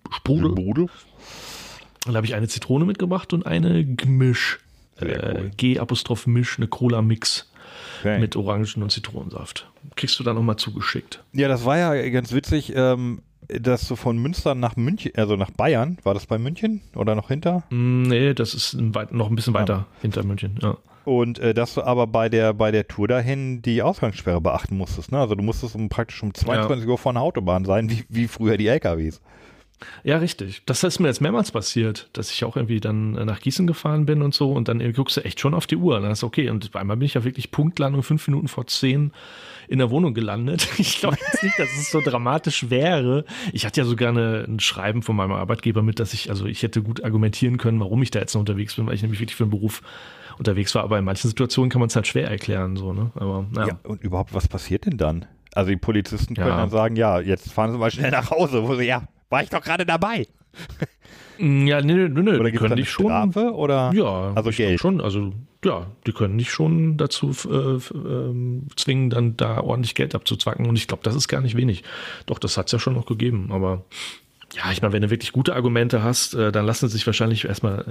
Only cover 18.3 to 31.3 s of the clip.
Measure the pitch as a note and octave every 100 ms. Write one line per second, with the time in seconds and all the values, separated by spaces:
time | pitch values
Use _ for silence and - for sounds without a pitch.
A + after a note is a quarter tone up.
18.3 | C3+ A2+ - - C3 A2+ G#2+ G#2+ A#2+ G#2+
19.3 | A2+ A#2+ G#2 G2+ G2+ G2+ - A2 G#2 G2
20.3 | G2 G2 A2 A2 - _ - - B2 A#2+
21.3 | A#2 A#2 A2+ A#2+ - C3 B2 A#2 A2+ A2+
22.3 | A2+ A2 G#2+ A2 G#2+ G2+ - G#2 B2+ A#2+
23.3 | C3+ C3 B2 A#2+ A#2 B2+ - A2+ F#2+ -
24.3 | F2 E2 - - G2 F#2 - - C3+ B2
25.3 | G2+ G#2 A2+ A#2+ G#2+ G#2+ - A2+ - G#2
26.3 | - - A#2 A2 B2+ A2+ B2 C3+ A#2+ D3+
27.3 | D3 F#2 F#2 F#2+ G2 A2+ A2+ - A2+ A#2
28.3 | - A2 G#2 G#2 C#3+ F#2+ E2 D#2+ - _
29.3 | - - - _ - - - - D#3+ F3
30.3 | - G2 - - B2+ F#3 - D#3+ A#2+ D3